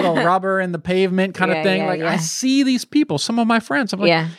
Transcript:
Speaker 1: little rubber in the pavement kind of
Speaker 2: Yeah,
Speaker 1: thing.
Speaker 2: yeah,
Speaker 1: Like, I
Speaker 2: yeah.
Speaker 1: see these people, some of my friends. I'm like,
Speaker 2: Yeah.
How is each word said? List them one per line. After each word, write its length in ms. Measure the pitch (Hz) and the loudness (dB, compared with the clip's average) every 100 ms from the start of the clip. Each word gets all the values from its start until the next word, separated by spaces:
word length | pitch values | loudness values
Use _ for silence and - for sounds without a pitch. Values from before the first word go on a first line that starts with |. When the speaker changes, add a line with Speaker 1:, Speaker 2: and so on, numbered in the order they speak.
Speaker 1:
little 140 | 185 165 | 2 2
rubber 360 | 170 185 190 190 | 2 2 0 -2
in 100 | 185 | -2
the 80 | 170 | -4
pavement 560 | 175 185 190 185 190 | -2 0 2 2 0
kind 160 | - 185 | 0 -2
of 80 | 160 | 0
Speaker 2:
Yeah, 40 | |
Speaker 1:
thing. 160 | 175 190 | 0 0
Speaker 2:
yeah, 40 | 160 | 0
Speaker 1:
Like, 120 | 175 | -2
I 120 | 165 | -2
Speaker 2:
yeah. 40 | 170 | -2
Speaker 1:
see 440 | 165 - 254 269 | -4 -4 0 2
these 220 | 269 254 | 2 0
people, 340 | - 294 302 147 | 0 0 0 -2
some 220 | - 233 | -2 0
of 60 | 226 | 2
my 100 | 226 | 0
friends. 320 | 226 285 226 | 0 -2 -2
I'm 60 | 190 | 0
like, 80 | 196 | 2
Speaker 2:
Yeah. 200 | 165 160 | 2 0